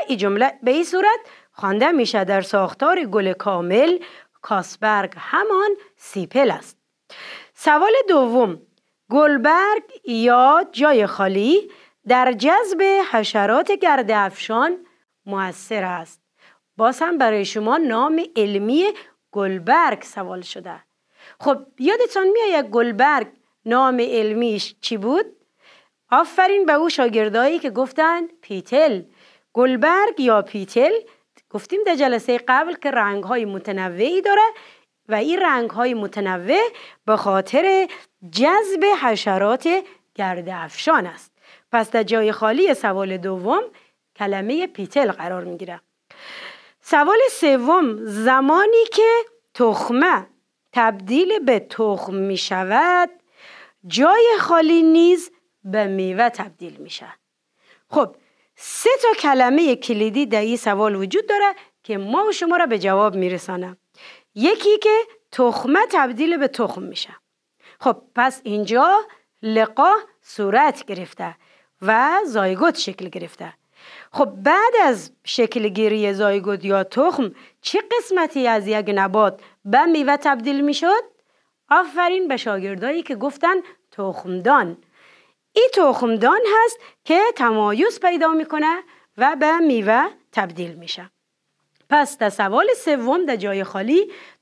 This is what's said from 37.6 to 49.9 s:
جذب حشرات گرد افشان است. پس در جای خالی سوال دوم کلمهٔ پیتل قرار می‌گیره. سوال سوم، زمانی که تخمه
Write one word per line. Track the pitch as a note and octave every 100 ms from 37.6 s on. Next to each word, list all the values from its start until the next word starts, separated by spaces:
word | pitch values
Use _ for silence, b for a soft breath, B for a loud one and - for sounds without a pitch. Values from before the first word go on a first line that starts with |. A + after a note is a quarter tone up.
| F#4 F#4+ F4+ B B _ F3
جذب | E3+ C#4+ G4+ G4+ F#4+ G4+ F#4+
حشرات | B3+ G#3 G#3 F#3+ G3+ B3+ E4 F#4 F#4+ B B -
گرد | F#3+ F3+ F3
افشان | F3+ D#3+ - - D4+ F3+
است. | - - _ b b b
پس | A#3 A3
در | A#3
جای | G#3 A3+ G#3+
خالی | G#3+ A3 B3+ F#4+
سوال | C4 G#3+ F#3+ F#3+ F#3
دوم | F#3+ F#3 G3 E4+ A#4 b b b _ -
کلمهٔ | G3+ G3 G#3 D4+ F4+
پیتل | C4+ F#3 C#4+ A#3
قرار | - E3+ F#3
می‌گیره. | F3 E3+ F3+ E3+ _ _ _ B B B B B B B
سوال | - F#4+ G3 A4 C5
سوم، | - D#4 C4 B3 F4+ C#4+ G#3+ A3
زمانی | G#3 A3+ C4 C#4 E4+ G#4+ A#4 A4
که | - A4+ A#4 A4+ _ _
تخمه | - A#3 G3+ -